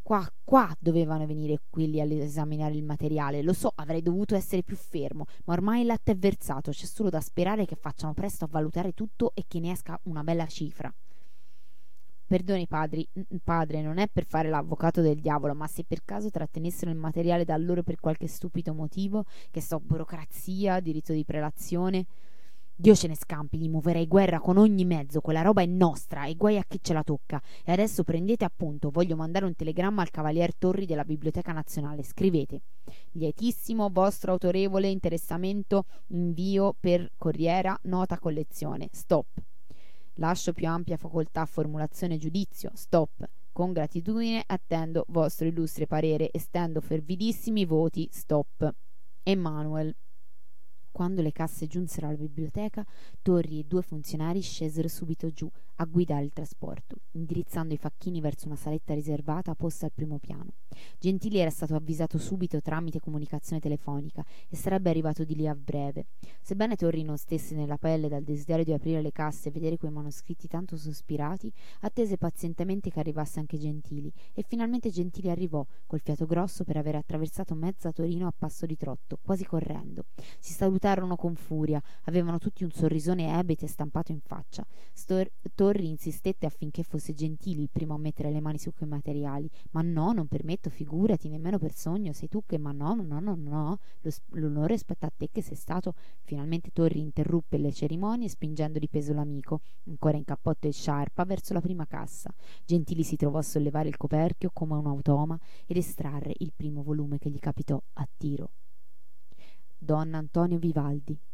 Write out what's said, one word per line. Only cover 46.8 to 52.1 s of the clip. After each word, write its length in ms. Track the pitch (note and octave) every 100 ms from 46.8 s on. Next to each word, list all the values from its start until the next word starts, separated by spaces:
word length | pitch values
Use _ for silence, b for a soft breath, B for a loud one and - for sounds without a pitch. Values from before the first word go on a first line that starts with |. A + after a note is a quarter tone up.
fervidissimi 840 | - D#3 D3+ F3+ A3 - A#3 G#3+ F3+
voti." 420 | D#3 D#3+ - E3
Stop. 640 | - - D3+ - - D#3 - - - - -
Emanuel. 720 | - G3 E3+ D3+ D3+ D#3 D#3 D#3 - - - - - - - - -
Quando 300 | - F3+ F#3+
le 120 | D#3
casse 340 | - D#3+ - D#3
giunsero 400 | F3+ F3 -
alla 80 | D3+